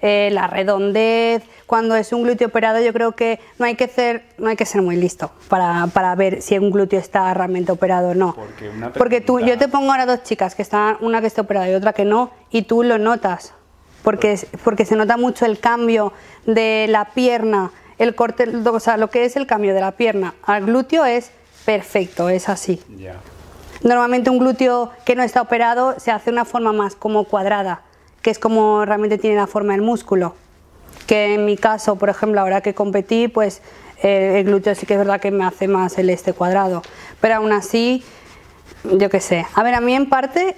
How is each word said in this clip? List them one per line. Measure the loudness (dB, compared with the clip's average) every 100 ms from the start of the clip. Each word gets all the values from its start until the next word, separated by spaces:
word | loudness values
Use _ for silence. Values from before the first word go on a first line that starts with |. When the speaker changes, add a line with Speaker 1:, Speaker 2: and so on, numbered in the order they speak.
Speaker 1:
eh, | 2 2 0
la | 0 -2
redondez. | -2 0 0 0 2 2 2 2 0 -4 -20 -4
Cuando | -2 0 0
es | 0
un | -2
glúteo | 0 0 0
operado, | 0 0 2
yo | 0
creo | 0 -2
que | 0 -2 -2 -8 -4
no | -4
hay |
que | -2 -2
ser, | 0 -2 -2 -8 -6
no | -4
hay | -2
que |
ser | -2 0
muy | 0 2
listo | -2 -2 -12 -12 -2
para, | 0 2 0 0
para | 0 0
ver | 2 0 0
si | -2 0
un | 2
glúteo | 2 0 0
está | 0 0 0
realmente | 0 -2 -2 -2
operado | -2 0 0 0
o |
no. | 0 0
Speaker 2:
Porque | -4 -12 -14 -14
una | -10 -10
Speaker 1:
Porque | -2 0 0
tú, | 0
Speaker 2:
pregunta. | 0 2
Speaker 1:
yo | 0
te | 0
pongo | 0 0
ahora | 0 0
dos | -2
chicas, | -2 -4 -4
que | -4
están, | -4 0 0 0
una | -2 0
que | -2
está | -2
operada | -2 -2 0
y |
otra | 0 0
que | 0
no, | 0 2 0 -6 _
y | -4
tú | 0 0
lo | 2 2
notas, | 0 0 -2 -4 -10 -20 _ _ _ -4
porque | -2 0 0
es, | -2 -6 -4
porque | -2 0
se | 0 2
nota | 2 2
mucho | 0 0
el | -2 0
cambio | 0 0 2 2 0 -6 -20 -10 0
de | 2 2 0 2
la | 0 0
pierna, | 0 2 2 0 0 -2 -8 -20 -2
el | -2
corte, | 2 -2 0 -2 0
o | 0 0
sea, | 0 0
lo | 0
que | 0
es | 0 -2
el | -2
cambio | 0 2
de | 0
la | -2
pierna | 0 0 0 -4 -6
al | -2 -2 2
glúteo | 0 0 0
es | 2 0 -4 -20 _ _
perfecto, | -2 -2 0 -4 -4 -4 0
es | 0 -2
así. | -6 -2 -6 -6 -18
Speaker 2:
Ya. | -16 -18 -20 -20 -20 -20 -20 -2
Speaker 1:
Normalmente | 0 2 0 0 0
un | 2
glúteo | 0 2 0 0 -4 -8
que | -4 -2
no |
está | 0 0
operado | 0 0 2 2 0 -2
se | -4
hace | -2 -2
una | -2
forma | -2 -2 -2
más | 0 -2
como | -4 -2 -2
cuadrada, | 0 -2 0 -2 -2 -6 -12 _ _ _
que | -2
es | 0
como | 0 2 4 2
realmente | 2 0 0 0
tiene | 0 2
la | 0
forma | -2 -2
del | 0
músculo. | 0 -2 0 0 0 -6 _ _ _ -20 -20 -20 0
Que | 2 2
en | 2
mi | 0 2
caso, | 0 0 -2 0
por | 0
ejemplo, | 0 0 0
ahora | 2 0
que | -2
competí, | -2 -2 -2 0 0 0
pues, | 0 -2 -2 -20 -20 -20 -2
eh, | 2 2 4 2
el |
glúteo | 4 2 2
sí | -2 -2
que |
es | 0
verdad | 0 0
que | -2
me | 0
hace | -2 -2 -2
más | 0 0 0
el | 0
este | 0 -2
cuadrado. | -2 0 2 0 -2 -8 -20 -20 -2
Pero | 0 2
aún | 2
así, | 0 0 -2 0 -2 -4 -20 -20 -20 -20 -20 -20 -14
yo | -2 2 2
qué | 0
sé. | -2 -4 -2
A | 0
ver, | 0
a | 0
mí | 0
en | 0 2
parte | 0 0 -2 -2